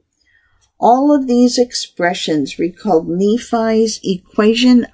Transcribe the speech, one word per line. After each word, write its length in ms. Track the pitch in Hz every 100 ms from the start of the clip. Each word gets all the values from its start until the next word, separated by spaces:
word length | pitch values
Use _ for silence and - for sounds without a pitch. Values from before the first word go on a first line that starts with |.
| _ _ _ _ _ _ _ -
All 320 | 185 254 285
of 140 | 294 262
these 320 | 240 247 247
expressions 960 | 247 - - - 175 185 - 156 135 -
recalled 520 | 170 - 202 165 170
Nephi's 920 | 175 202 233 - 233 226 220 226 214
equation 840 | - 180 _ - 214 226 254 247 -